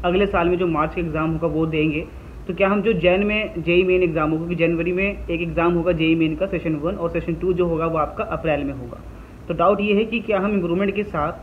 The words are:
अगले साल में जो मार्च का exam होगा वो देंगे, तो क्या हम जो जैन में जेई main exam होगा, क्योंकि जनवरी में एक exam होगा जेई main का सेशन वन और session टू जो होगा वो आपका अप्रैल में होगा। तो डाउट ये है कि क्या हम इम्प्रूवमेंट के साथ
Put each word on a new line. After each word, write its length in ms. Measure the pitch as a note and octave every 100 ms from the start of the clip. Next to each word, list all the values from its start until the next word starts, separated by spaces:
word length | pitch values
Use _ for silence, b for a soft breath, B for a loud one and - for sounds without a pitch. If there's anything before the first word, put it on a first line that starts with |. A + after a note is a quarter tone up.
| F3+
अगले 200 | F3+ G3
साल 240 | F#3+ E3+
में 80 | F3
जो 100 | F3+
मार्च 280 | D#3 D#3+ F#3
का 60 |
exam 300 | E3+ D#3 D#3+
होगा 160 | D#3+ E3
वो 180 | G3+ D#3+
देंगे, 420 | D#3 D#3 D3+ F3+ B B B -
तो 60 |
क्या 140 | F3 F#3+
हम 140 | G#3
जो 120 | G3+
जैन 300 | F#3+ F3 F#3+
में 380 | G#3 G#3+ G#3+ E3+
जेई 220 | D#3+ F3
main 200 | F#3 F#3
exam 280 | F3+ D#3+ D#3
होगा, 140 | D#3+ E3+
क्योंकि 220 | E3+ E3
जनवरी 240 | E3+ E3+
में 360 | F3+ G3 G3 -
एक 140 | E3+
exam 320 | E3+ D#3 E3+
होगा 180 | F3 E3+
जेई 240 | E3 D#3+ E3
main 200 | D#3+ D#3
का 100 | F#3+
सेशन 300 | F3 E3+ D3+
वन 200 | D#3 G3+
और 140 | E3+
session 240 | E3 E3+
टू 200 | D#3+ F3+
जो 120 | F3 F3
होगा 200 | D#3+ E3
वो 120 | D#3+
आपका 260 | C#3+ -
अप्रैल 400 | E3 D#3+ E3 C#3+
में 100 | C#3
होगा। 280 | B2+ A#2+ - - B B B -
तो 60 |
डाउट 280 | E3 E3+ G3+
ये 120 | G#3
है 120 | G3+ A3+
कि 140 | A#3
क्या 200 | G#3 G3
हम 120 | G3
इम्प्रूवमेंट 440 | G3+ E3+ F3 G3+ G3
के 80 |
साथ 280 | G#3 D#3+ D3+ E3+